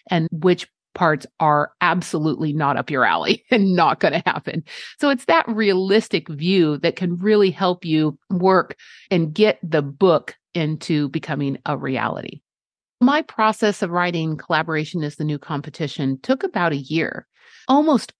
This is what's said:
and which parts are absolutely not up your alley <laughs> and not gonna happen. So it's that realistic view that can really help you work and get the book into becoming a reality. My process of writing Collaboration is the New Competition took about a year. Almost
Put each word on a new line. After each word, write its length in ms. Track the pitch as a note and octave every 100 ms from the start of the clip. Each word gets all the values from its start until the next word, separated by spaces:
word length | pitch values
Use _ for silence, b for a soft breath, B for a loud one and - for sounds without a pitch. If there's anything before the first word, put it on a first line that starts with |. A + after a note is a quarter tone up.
| B
and 180 | F3 D#3+
which 340 | E3 F3+ F3 - _ _
parts 320 | - E3+ D3+ - -
are 320 | D#3+ D3 D3 -
absolutely 720 | F3+ E3+ E3+ E3+ D#3 C#3 D#3
not 240 | D3 D3 C3
up 140 | B2+
your 160 | C#3+ A#2
alley 400 | E2 D2+ - -
<laughs> 40 |
and 220 | B3 G3
not 280 | F3+ D#3 A2
gonna 200 | D#3+ D3+ -
happen. 400 | - - - - B B B
So 100 | D4
it's 160 | C4+ -
that 220 | E4 -
realistic 800 | G#3+ G#3+ F#3 F#3+ G#3 - F3+ D#3
view 500 | D3+ E3 F#3+ D#3+ D3
that 180 | E3 E3
can 220 | F#3 F3
really 320 | G3 G#3+ G3
help 340 | - F#3+ F3+ E3+
you 340 | D#3 D#3 C#3+ -
work 460 | F#3 F#3 F#3 - - B B B
and 240 | F3+ D#3+
get 260 | D#3 G#3+ -
the 180 | E3+ D#3
book 540 | C#3+ C#3+ G3 D#3 - - _
into 540 | F3+ D#3 D#3 - D#3 D3
becoming 500 | D#3 - D3 C#3 C#3 -
a 120 | C#3+
reality. 640 | C#3 C3 A2 - - - _ _ _ _ _ -
My 220 | B3 D4
process 600 | E4 - A3 G#3+ G#3+ G3+
of 100 | F#3
writing 440 | F3 F3 F3 D#3+ D#3
Collaboration 680 | - D#3+ D#3+ D#3 D3+ F3
is 120 | D3 -
the 80 |
New 160 | D3+ D3
Competition 800 | - D3 C#3+ - D3+ - C3+ C3+
took 220 | - C4
about 300 | F#4+ G3 F3
a 40 | C#3+
year. 500 | C3 D#3 - - - b b b b
Almost 460 | C4+ D#4 C4 - -